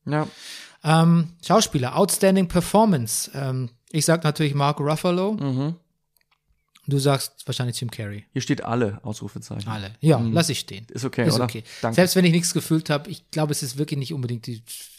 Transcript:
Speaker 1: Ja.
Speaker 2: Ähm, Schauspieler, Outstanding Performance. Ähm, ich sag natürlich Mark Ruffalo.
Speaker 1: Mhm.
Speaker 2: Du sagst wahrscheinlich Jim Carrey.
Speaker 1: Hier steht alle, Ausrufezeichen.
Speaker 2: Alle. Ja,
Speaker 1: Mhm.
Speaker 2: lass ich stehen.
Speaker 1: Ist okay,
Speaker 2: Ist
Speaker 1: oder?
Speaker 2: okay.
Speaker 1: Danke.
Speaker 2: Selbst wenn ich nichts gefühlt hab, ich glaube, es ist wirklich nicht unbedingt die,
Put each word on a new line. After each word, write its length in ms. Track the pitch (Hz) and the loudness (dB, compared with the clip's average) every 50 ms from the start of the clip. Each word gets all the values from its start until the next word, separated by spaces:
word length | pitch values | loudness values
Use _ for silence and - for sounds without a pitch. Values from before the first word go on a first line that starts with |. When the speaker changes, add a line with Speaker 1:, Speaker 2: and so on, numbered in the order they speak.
| - | -8
Speaker 1:
Ja. 220 | - 143 151 151 - - - - - - - - - - _ - | -4 -2 -2 -2 -4 -8 -16 -18 -18 -18 -18 -18 -20 -16 _ 0
Speaker 2:
Ähm, 480 | 151 156 165 165 170 170 170 165 165 - _ - | 4 6 6 6 6 6 4 4 0 -4 _ 0
Schauspieler, 520 | - 175 226 220 - - 147 120 123 - 156 | 2 4 4 4 2 0 -2 -2 0 2 2
Outstanding 500 | 202 196 - - 208 190 190 190 185 175 | 2 2 2 4 4 4 6 4 2 2
Performance. 840 | - 180 170 - - 202 226 214 180 135 117 113 - - - - - | 2 0 0 4 4 4 6 6 4 2 0 -2 -4 -6 -6 -6 -6
Ähm, 360 | 139 139 135 131 131 127 117 _ _ _ _ | -6 -4 -4 -4 -4 -6 -8 _ _ _ _
ich 140 | - 156 143 | -2 0 2
sag 180 | 170 165 165 165 | 4 2 4 2
natürlich 300 | 151 147 - 156 143 139 | 0 0 2 0 0 2
Mark 260 | 143 139 143 147 - | 2 2 0 0 0
Ruffalo. 540 | 143 143 156 151 - 180 175 180 190 202 220 | 0 -2 -2 0 0 0 0 0 0 -2 -2
Speaker 1:
Mhm. 420 | - 143 139 127 131 139 156 170 170 _ _ _ _ _ _ _ _ _ _ _ _ _ _ _ _ _ _ _ _ - - | -2 -2 -2 -2 -2 -2 -4 -4 -8 _ _ _ _ _ _ _ _ _ _ _ _ _ _ _ _ _ _ _ _ -6 -2
Speaker 2:
Du 120 | 139 139 | -2 2
sagst 420 | 131 143 139 131 - - _ - - - | 2 2 2 0 -2 -8 _ -14 -8 -8
wahrscheinlich 340 | 123 - 127 123 117 - | -6 -4 -4 -4 -4 -4
Jim 80 | 127 117 | -6 -8
Carrey. 360 | - - 107 101 101 104 - _ | -8 -8 -8 -8 -8 -12 -12 _
Speaker 1:
Hier 120 | - 131 123 | -6 -6 -2
steht 200 | - 143 123 - | -2 -2 -2 -2
alle, 360 | - 113 123 120 101 98 - - | -2 0 0 0 0 -2 -6 -8
Ausrufezeichen. 640 | 113 107 - 110 104 - - - - 113 110 104 107 | -10 -10 -10 -10 -12 -12 -14 -12 -10 -10 -10 -8 -8
Speaker 2:
Alle. 280 | 110 107 98 98 113 - | -8 -8 -8 -12 -8 0
Ja, 180 | - 160 151 117 | 2 4 4 4
Speaker 1:
Mhm. 140 | 117 113 113 | 2 0 2
Speaker 2:
lass 160 | 165 165 165 | 0 0 0
ich 100 | 123 - | -2 -6
stehen. 260 | - - 101 95 113 - | -6 -10 -12 -16 -14 -12
Speaker 1:
Ist 120 | - 113 123 | -10 -6 -6
okay, 220 | 123 - - 120 - | -6 -2 0 2 2
Speaker 2:
Ist 60 | 110 | 2
Speaker 1:
oder? 120 | 120 123 | 2 0
Speaker 2:
okay. 180 | 117 113 110 - - - - | -2 -4 -8 -12 -14 -12 -6
Speaker 1:
Danke. 140 | - 117 113 | -4 -2 2
Speaker 2:
Selbst 200 | 165 185 175 - | 4 4 4 4
wenn 80 | 190 180 | 4 4
ich 60 | 175 | 4
nichts 220 | 165 175 170 - - | 4 4 2 0 -2
gefühlt 380 | 165 - - 160 160 160 - | -2 0 0 0 0 0 0
hab, 160 | 151 143 151 - | -2 -2 -2 -6
ich 240 | 156 - _ - | -14 -14 _ -8
glaube, 220 | - 156 156 147 147 | -4 -2 -2 -2 -2
es 100 | - 151 | -4 -6
ist 140 | 123 120 135 | -8 -4 -6
wirklich 180 | 147 - 151 139 | -4 -4 -4 -6
nicht 160 | 135 123 165 | -6 -6 -6
unbedingt 320 | 139 123 117 120 113 113 | -6 -6 -6 -6 -6 -8
die, 160 | 123 120 110 117 - - - - - - | -10 -12 -12 -12 -16 -16 -16 -16 -18 -20